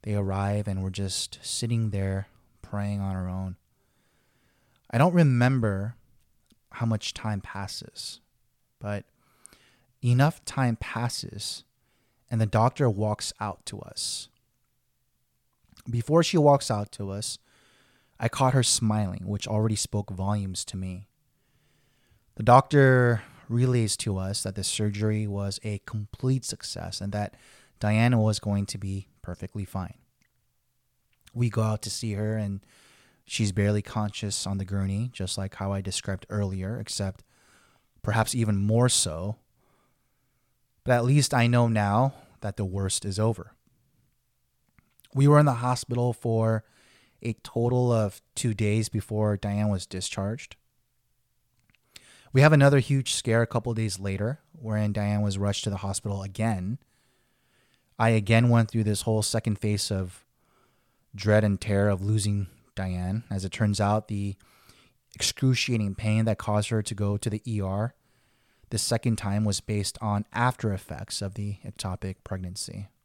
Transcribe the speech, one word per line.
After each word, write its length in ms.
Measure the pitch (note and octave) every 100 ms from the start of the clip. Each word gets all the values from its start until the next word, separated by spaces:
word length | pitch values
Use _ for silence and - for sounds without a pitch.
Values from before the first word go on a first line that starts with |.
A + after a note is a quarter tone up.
they 140 | G#2+ G#2
arrive 500 | G2 F#2+ G2 G#2 G2+
and 160 | F#2+
we're 80 | F#2+
just 480 | F#2+ G2 - - -
sitting 480 | - - A#2 A#2 A2
there 360 | G2+ G2 F#2+ G2 _ _ _
praying 400 | - G#2 G2+ G2+
on 140 | G2
our 140 | F#2 F#2
own. 260 | F#2 F#2 F#2 _ _ _ _ _ _ _ _ _ _ _ _ _
I 80 | A#2
don't 160 | E3+
remember 800 | F3 D3+ B2 B2 C3 A2 F#2+ G#2 - _ _ _ _ _ _ _
how 140 | - A2+
much 280 | A2 -
time 260 | - A2 G2+
passes, 800 | - G2 G2 - - - - - _ _ _ _ _ _
but 240 | G#2 G2+ - _ _ _ - _ _ _ _ _
enough 420 | B2 B2 D3 -
time 300 | - - B2+
passes 880 | A2+ - A#2 A#2+ - - G#2 - - _ _ _ _ _ _ _
and 120 | A2
the 60 | A2
doctor 440 | A2 A#2+ - C3
walks 420 | G2 G#2+ G#2 - -
out 260 | G#2 - -
to 120 | G2+
us. 500 | - - - - - _ _ _ _ _ _ _ _ _ _ _ _ _ _ - -
Before 360 | A#2 - D#3+
she 120 | D#3+ F3
walks 320 | D3 C#3 -
out 220 | G#2+ G#2
to 180 | - G2+
us, 280 | G2 - - _ _ _ _ _ _ _ _
I 100 | A#2
caught 260 | - C3
her 80 | C3
smiling, 640 | A#2+ - A2 G#2+ G2+ F#2 F#2+
which 200 | G#2 -
already 300 | G#2+ A2 G#2+
spoke 340 | - G#2 G2
volumes 540 | F#2 F#2+ G#2 G2 F2+
to 120 | - F#2+
me. 300 | F#2+ F#2 G2+ _ _ _ _ _ _ _ _ _ _ _ _
The 80 | -
doctor 800 | A2+ B2 - D3 C3+ B2+ A#2+ A#2 - - -
relays 480 | A#2 B2+ B2 A2 -
to 180 | - F#2+
us 260 | F#2+ G2+
that 140 | - F#2+
the 80 |
surgery 640 | F#2+ - G#2 G2+ G#2+ G#2+ G#2+
was 320 | G2 G2+ -
a 200 | G#2+ G2+ -
complete 580 | A2 G#2 - C3 C3
success 560 | - - - E2 E2+ -
and 120 | G2+
that 240 | G#2 G2+ - - - _ _
Diana 420 | G#2+ G#2+ A#2+ A#2+
was 200 | G#2+ G#2
going 260 | G#2+ G2+ G2+
to 120 | G2
be 300 | G2 G2 - _
perfectly 440 | - F2+ F#2+ G#2
fine. 340 | F#2+ G2 F2 - _ _ _ _ _ _ _ _ _ _ _ _ _
We 160 | A#2+ A#2+
go 120 | A2
out 200 | A2 G#2+
to 80 | G#2+
see 220 | - A2+
her, 240 | G2+ G#2+ A2
and 240 | G#2 G2 _ _ _ _ _ _
she's 280 | _ - G#2+
barely 300 | F#2+ G2+ G#2
conscious 640 | - A2 G#2 - G#2 - F#2+
on 120 | G2
the 60 |
gurney, 460 | F#2+ G2 F#2+ G2 B2
just 240 | - F#2 -
like 200 | G2 -
how 160 | G2
I 80 | G2
described 460 | F#2+ - - F#2+ -
earlier, 500 | G#2 G2+ F#2+ F#2 -
except 460 | - - G2 - _ _ _ _ _ _ _ _
perhaps 320 | - A2 A2
even 220 | B2+ G#2+ G2+
more 320 | G#2 A2 B2
so. 480 | - - D#2+ F#2+ G#2+ _ _ _ _ _ _ _ _ _ _ _ _ _ _
But 80 | -
at 120 | B2
least 300 | A#2+ D3 C#3
I 120 | C3 A#2+
know 220 | A#2+ A#2
now 460 | A2 G2+ G#2 C3+ - - _
that 160 | G#2 -
the 80 |
worst 400 | F#2+ G2 F#2+ -
is 140 | G2+ F#2+
over. 340 | A2 G2+ E2+ _ _ _ _ _ _ _ _ _ _ _ _ _ _ _ _
We 140 | C3+ C#3+
were 100 | D3
in 80 | D3
the 80 |
hospital 580 | A#2+ B2 B2 - A#2+ B2
for 520 | A2+ A#2+ A2+ A2+ A2 _ _ _ _ _ _
a 120 | A#2 A2
total 480 | - A#2+ A#2+ B2+ B2
of 300 | A#2 G#2 - _
two 200 | - B2
days 340 | G2+ G#2+ G#2+ A2
before 480 | G#2+ - G#2+ G#2+ G2+
Diane 320 | G#2 G2+ G#2+
was 180 | F#2+ -
discharged. 680 | - - - G2 A#2 - - _ _ _ _ _ _ _ _ _ _ _ _ _ - _ - _
We 80 | C3
have 120 | D3+
another 280 | D3+ C#3 C#3
huge 340 | - C#3 B2+
scare 280 | - - A2+
a 40 | A#2
couple 280 | A#2+ A#2+
days 260 | A2 A2 F#2+
later, 400 | G2 F#2+ G#2+ D3+ _
wherein 400 | - A2 G#2+ G#2+
Diane 300 | G#2 G2+ G#2
was 160 | G#2 G2
rushed 260 | G2+ G2
to 60 | -
the 60 | G2
hospital 440 | G2 F#2+ G#2 G2
again. 560 | G2 F#2+ A2+ G2 F#2 B2+ _ _ _ _ _ _ _ _ _ _ _ -
I 100 | A2+
again 400 | A2+ G2+ A2+ A#2+
went 200 | A#2 A2
through 160 | A2+
this 180 | G#2+ G2+
whole 200 | - A2
second 380 | G#2+ - - G2+
phase 320 | G#2+ G2+ -
of 320 | G2 F#2 - _ _ _ _ _ _ _ _ _
dread 300 | G2+ G2 G#2+
and 160 | G#2+ G2
terror 300 | - G2 G#2
of 120 | F#2+
losing 460 | G2+ A2 G2+ G2+ F#2+ - _
Diane. 480 | - F#2 F2+ F#2 G#2+ -
As 140 | G2
it 80 | F#2
turns 280 | - G#2+ G2+
out, 280 | G2+ G#2+ -
the 260 | G#2 G2+ G2 _ _ _ _ _ _ _
excruciating 800 | - - - C3 B2 - A#2 G2+
pain 300 | G2 G#2+ G#2+
that 140 | A2 G#2+
caused 320 | - G#2 G#2
her 120 | A2
to 120 | G#2
go 220 | G2+ G#2 G#2
to 120 | A2+
the 120 | G#2+ B2
E 140 | G#2+
R 340 | F#2+ G2 A2+ _ _ _ _ _ _ _ _
the 80 | A2+
second 380 | - A#2 B2 A2
time 280 | G#2 G2+
was 160 | G#2+ G2
based 380 | - G#2 G2+ -
on 240 | G#2+ G2+ G#2+
after 400 | - B2 - A2
effects 480 | F#2+ - D2 - -
of 140 | G2
the 240 | G2+ G2+ G2
ectopic 520 | - - F#2+ F2+ F#2+ F#2
pregnancy. 640 | - F#2+ F2+ F2+ - F#2 G2+ _